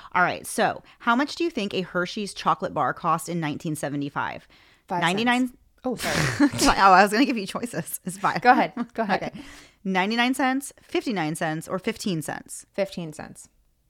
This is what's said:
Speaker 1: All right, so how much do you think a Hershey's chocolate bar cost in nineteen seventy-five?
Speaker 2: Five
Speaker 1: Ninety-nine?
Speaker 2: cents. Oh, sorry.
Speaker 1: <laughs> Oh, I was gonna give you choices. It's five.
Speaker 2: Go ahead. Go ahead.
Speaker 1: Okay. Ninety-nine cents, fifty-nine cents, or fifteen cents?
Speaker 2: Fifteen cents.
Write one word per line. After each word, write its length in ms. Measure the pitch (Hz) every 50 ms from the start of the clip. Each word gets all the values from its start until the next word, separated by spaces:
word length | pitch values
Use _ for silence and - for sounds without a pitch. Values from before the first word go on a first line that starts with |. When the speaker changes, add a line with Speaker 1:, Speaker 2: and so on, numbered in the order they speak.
| - - -
Speaker 1:
All 80 | 185
right, 240 | 180 160 107 - -
so 380 | - - - 208 170 - - - - - -
how 160 | - 240 233
much 200 | 247 294 294 -
do 80 | - 339
you 40 | 339
think 240 | - 240 202 202 -
a 80 | 190 180
Hershey's 500 | - - 180 180 175 - 220 208 185 -
chocolate 400 | - - 180 160 - - 135 -
bar 200 | 151 135 127 156
cost 360 | - - 175 175 165 - -
in 100 | 170 170
nineteen 380 | 160 147 139 - - - 151
seventy-five? 680 | - - 143 139 143 143 147 - 143 117 78 57 - - _ - - _ _ _ _ _ -
Speaker 2:
Five 120 | 190 175
Speaker 1:
Ninety-nine? 460 | 170 170 180 208 233 247 240 247 254
Speaker 2:
cents. 100 | 247 - _ _ _ _ _ -
Oh, 100 | 254 233
sorry. 540 | - - 165 151 165 151 139 120 - 302 269
Speaker 1:
<laughs> 280 | - - - 277 -
Oh, 140 | - 190 196
I 100 | 185 180
was 120 | 208 202 202
gonna 100 | 220 285
give 120 | 226 262
you 100 | 226 196
choices. 540 | - - - 233 240 - 156 165 - - - -
It's 140 | 185 170
five. 240 | - - 156 - 170
Speaker 2:
Go 100 | - 247
ahead. 220 | 277 247 190 160 - 247 240 - -
Go 100 | - 226
ahead. 200 | 196 - - -
Speaker 1:
Okay. 180 | - - - - - - - - - _ _ -
Ninety-nine 480 | 190 190 185 185 202 226 240 240 247 262
cents, 400 | - 277 262 262 277 - - - _
fifty-nine 540 | - - - 359 - 285 214 185 156 151 165
cents, 300 | - 175 160 156 160 - -
or 100 | 180 185
fifteen 420 | - 233 214 - - 214 175 160
cents? 440 | - - - - - - - - - _ _
Speaker 2:
Fifteen 400 | - 190 190 - 190 170 156 147
cents. 340 | - - - - - - - _ _ _ _ _ _ _